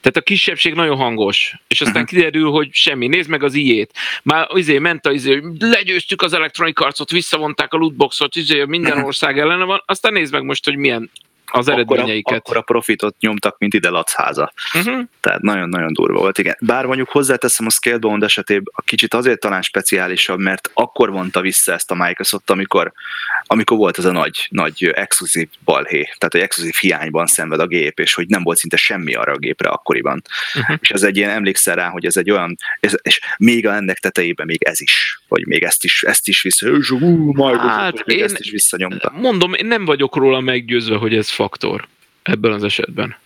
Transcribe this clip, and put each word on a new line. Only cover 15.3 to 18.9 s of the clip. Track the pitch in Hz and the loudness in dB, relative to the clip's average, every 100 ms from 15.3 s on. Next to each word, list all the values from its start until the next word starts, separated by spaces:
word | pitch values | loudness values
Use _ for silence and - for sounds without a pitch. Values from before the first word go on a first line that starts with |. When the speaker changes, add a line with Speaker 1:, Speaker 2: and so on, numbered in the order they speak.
| 92 | -2
Speaker 2:
nagyon-nagyon | 104 101 87 90 80 | -2 -2 -2 -2 -2
durva | 80 - 90 | 0 0 2
volt, | 92 95 | 0 0
igen. | 90 - | -2 -2
Bár | 113 120 127 | 0 0 0
mondjuk | 131 127 | -4 0
hozzáteszem, | 147 135 127 123 - 113 | 0 2 2 2 0 0
a | |
Scalebound | - - 120 113 104 | 0 0 0 0 0
esetében | 104 - 98 101 98 | 0 0 0 0 0
a | - | -8
kicsit | - | -4